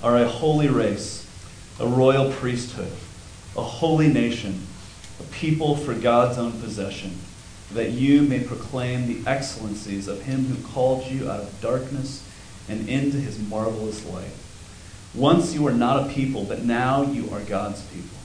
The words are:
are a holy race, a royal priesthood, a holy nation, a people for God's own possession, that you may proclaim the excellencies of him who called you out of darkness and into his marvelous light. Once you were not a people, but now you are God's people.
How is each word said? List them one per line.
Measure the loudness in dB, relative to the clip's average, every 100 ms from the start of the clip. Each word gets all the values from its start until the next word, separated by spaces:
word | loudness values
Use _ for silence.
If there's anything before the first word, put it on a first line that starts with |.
are | 6 6
a | 6
holy | 4 2 4 6
race, | 4 2 0 -4 -8 -12 -16 -16 -16 -16 -4
a | 0
royal | 6 8 8 4
priesthood, | 0 -2 -2 -4 -8 -8 -10 -14 -16 -18 -18 -10 -6
a |
holy | -6 -2 2 6 6
nation, | 6 4 0 -4 -6 -8 -14 -16 -16 -16 -14
a | -12
people | -6 0 2 2 0
for | 0
God's | 0 4 6 6 2
own | -4 -4
possession, | -6 -6 -6 -6 -8 -10 -12 -16 -18 -18 -8
that | -4 -2
you | 2 6 8
may | 8 4
proclaim | 0 -6 -6 -4 -2 -2 -2
the | -2 -2
excellencies | -2 -2 -6 -6 -6 -6 -6 -4
of | -6
him | -4 -2 0
who | -2 -6
called | 0 2 2 -2
you | -4 -4
out | -6
of | -8 -6
darkness | -2 -2 -2 -6 -6 -8 -14 -18 -18 -18 -8
and | -6 -2
into | 0 0 0
his | -4 -6
marvelous | -6 -2 -2 -2 -6 -6
light. | -8 -10 -10 -14 -16 -18 -18 -18 -18 -18 -14
Once | 2 6 6 4
you | 2
were | 2
not | 4 4 4
a | 2
people, | 0 0 0
but | -4 -2
now | 0 2 2 2
you | 2 0 -4
are | -6
God's | -4 -2 -2 -6
people. | -10 -12 -12 -14